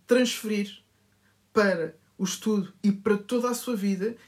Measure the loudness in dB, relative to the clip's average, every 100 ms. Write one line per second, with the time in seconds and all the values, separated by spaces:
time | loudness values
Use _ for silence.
0 | 2 4 2 -2 -4 -4 -4 -10 _ _
1 | _ _ _ _ _ 2 2 2 -4 -10
2 | _ -6 -6 -4 -2 -2 -2 -2 0 2
3 | 2 0 0 -2 0 -2 -4 -2 -2 -2
4 | -4 -6